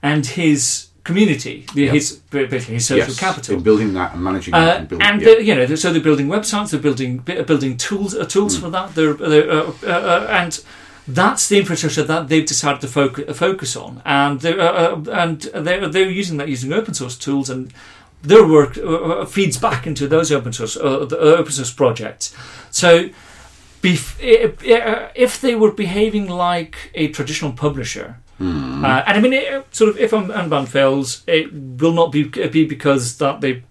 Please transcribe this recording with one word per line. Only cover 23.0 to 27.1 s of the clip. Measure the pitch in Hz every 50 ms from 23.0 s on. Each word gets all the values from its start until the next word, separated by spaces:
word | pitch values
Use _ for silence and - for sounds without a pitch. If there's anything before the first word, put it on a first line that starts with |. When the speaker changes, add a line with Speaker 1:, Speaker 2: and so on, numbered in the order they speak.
| 180 - - - - - - - - - - - - - - -
Speaker 1:
bef-, | - 185 175 147 - - - -
i-, | - 254 226 226 233 220 - - - 254
i-, | 226 233
uh, | 233 226 220 240 - - -
if | - 247 247 - -
they | - 262 240
were | 220 220 214
behaving | 208 - 208 175 180 202 214 220 202 214 202 185
like | 175 180 175 175 175 175 165 156 - - - - -
a | 175 156
traditional | 147